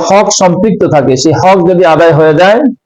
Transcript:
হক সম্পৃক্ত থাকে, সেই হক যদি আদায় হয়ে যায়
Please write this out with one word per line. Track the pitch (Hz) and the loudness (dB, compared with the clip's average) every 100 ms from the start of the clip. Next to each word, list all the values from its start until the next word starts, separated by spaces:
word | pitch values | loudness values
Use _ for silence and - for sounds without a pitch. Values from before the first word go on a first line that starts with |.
| - | 0
হক | 196 - - | 0 0 0
সম্পৃক্ত | 185 170 220 170 175 | -2 0 -2 -2 -2
থাকে, | 151 127 131 | 0 0 -2
সেই | 156 143 | -2 0
হক | 185 190 170 | 0 0 0
যদি | 180 180 | 0 2
আদায় | 156 165 151 | 2 2 2
হয়ে | 156 151 | 2 2
যায় | 185 226 277 - | 2 0 -2 -6